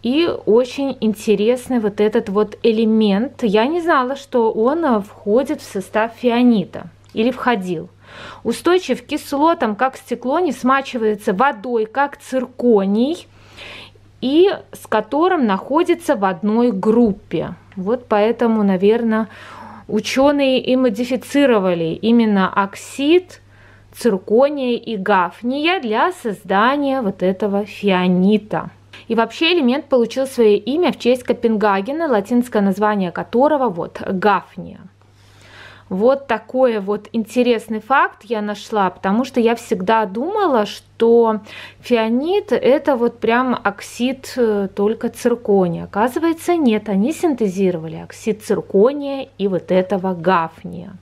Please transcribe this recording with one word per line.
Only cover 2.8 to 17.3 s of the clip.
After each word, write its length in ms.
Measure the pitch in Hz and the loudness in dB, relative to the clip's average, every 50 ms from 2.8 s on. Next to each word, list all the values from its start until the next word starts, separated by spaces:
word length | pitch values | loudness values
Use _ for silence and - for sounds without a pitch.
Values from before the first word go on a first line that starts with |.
| 226 220 220 220 220 208 190 202 240 285 - - | 2 2 4 4 4 4 2 0 0 -4 -4 -4
Я 240 | 254 214 185 214 226 | -2 2 2 2 2
не 140 | 269 330 349 | 2 0 -2
знала, 340 | 330 339 320 277 247 247 277 | 0 2 2 2 0 -2 -6
что 380 | 277 - _ - 247 226 220 | -10 -10 _ 0 0 0 2
он, 320 | - 220 220 247 294 339 330 | 0 0 0 0 0 0 0
э, 160 | 277 233 208 | 0 0 0
входит 600 | 196 - - - - 202 208 254 277 - 302 277 | -2 -6 -16 -10 -2 0 2 2 2 0 -6 -8
в 40 | - | -8
состав 480 | - - 202 190 - - 214 220 233 233 | -10 -10 -10 -10 -4 -2 -2 -2 -2 -4
фианита 720 | - - 247 233 240 247 247 233 208 160 - - - - 170 - - - - | -2 0 0 2 4 4 4 4 2 0 -4 -10 -16 -16 -16 -20 -20 -20 -10
или 200 | - 214 220 254 | -4 -2 0 0
входил. 560 | 254 254 - 247 233 208 185 180 175 156 - - - _ - - - - - - - - - | -2 -2 -2 -2 0 0 -2 -6 -6 -6 -8 -12 -18 _ -20 -20 -20 -20 -18 -18 -20 -8 -6
Устойчив 580 | - 233 - - 339 359 370 - - 247 240 | -6 -6 -2 0 2 2 2 2 -2 -6 -6
к 40 | - | -4
кислотам, 680 | - 285 294 - - - 269 302 330 339 330 254 220 208 | -8 -8 -8 -6 -6 -2 2 2 2 2 2 -2 -4 0
как 220 | 196 254 - - | -2 -2 -2 -2
стекло, 420 | - - - 247 240 - 247 277 339 | -8 -8 -8 -8 -6 -4 -2 0 0
не 140 | 370 320 | 0 -2
смачивается 800 | 247 - - 247 269 269 269 - - 240 220 214 214 208 - 233 | -4 -2 0 0 0 0 0 -4 -6 -2 -2 -2 -2 -2 -2 -4
водой, 540 | 190 185 247 277 262 202 190 254 240 226 214 | 0 2 0 0 0 -4 -8 -4 -2 -2 -2
как 320 | 220 - 269 285 277 277 - | -2 -2 -2 -2 -2 -4 -14
цирконий, 1080 | - - 262 262 247 247 - - 240 247 226 202 190 196 202 220 247 285 349 - - - - - - - - - - - - - - - - - - - _ _ | -12 -6 -4 -4 -4 -4 -8 -2 2 4 4 4 4 2 2 2 0 0 -2 -6 -10 -20 -20 -20 -20 -20 -20 -20 -20 -18 -18 -20 -20 -20 -20 -20 -20 -20 _ _
и 280 | - 254 277 320 359 403 339 - - _ | -4 0 4 4 4 4 2 -4 -10 _
с 160 | - - - | -20 -20 -8
которым 580 | - - 214 208 - 277 294 339 381 370 330 254 | -4 -2 -2 -2 -2 -2 0 2 2 2 0 0
находится 680 | 214 190 190 - - 262 320 349 349 339 330 - - 285 | 0 0 -2 -4 -2 0 0 2 0 -2 -2 0 -2 -2
в 100 | 214 196 | 0 0
одной 460 | 190 185 165 - 208 214 233 240 247 | -2 -2 -2 -2 0 0 2 2 0
группе. 840 | 220 190 180 220 226 240 240 214 196 - - - | 0 0 0 2 4 4 4 2 0 -4 -8 -8